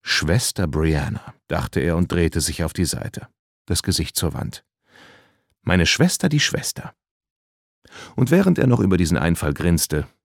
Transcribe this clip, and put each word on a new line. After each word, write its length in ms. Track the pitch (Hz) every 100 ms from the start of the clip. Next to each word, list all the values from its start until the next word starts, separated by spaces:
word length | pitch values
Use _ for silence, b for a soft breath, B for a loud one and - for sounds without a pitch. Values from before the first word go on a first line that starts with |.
„Schwester 640 | - - 76 98 - - 87
Brianna“, 640 | 78 80 76 71 104 - - _
dachte 320 | 82 - -
er 180 | 76 85
und 140 | 87
drehte 300 | 87 82 85
sich 220 | - -
auf 100 | 82
die 120 | - 85
Seite, 420 | - - - - _ _ _ -
das 180 | 87
Gesicht 320 | - 85 80 -
zur 180 | 82
Wand. 320 | - - - _ _ b b b b b b b _
„Meine 240 | - 90 82
Schwester, 440 | - 180 - 185
die 100 | 151
Schwester.“ 540 | - - - - - _ _ _ _ _ _ _ _ _ B B B -
Und 160 | 127
während 260 | 170 190 165
er 100 | 123
noch 120 | 120
über 180 | 95 92
diesen 200 | 82 82
Einfall 360 | 82 85 73
grinste 540 | 71 87 85 - 76 73 _